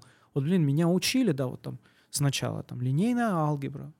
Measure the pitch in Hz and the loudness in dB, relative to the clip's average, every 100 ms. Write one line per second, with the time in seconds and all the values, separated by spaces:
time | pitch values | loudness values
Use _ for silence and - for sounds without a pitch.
0 | - _ _ - 139 190 147 139 170 180 | -10 _ _ -4 0 2 4 4 2 2
1 | - 254 240 139 127 - 135 127 - _ | 2 2 2 0 -4 -6 -10 -12 -16 _
2 | _ - 143 131 120 107 - 123 123 139 | _ 0 0 0 -2 -4 -8 -6 -2 0
3 | 220 240 233 180 151 147 139 139 143 - | 2 2 0 0 0 0 -4 -8 -14 -10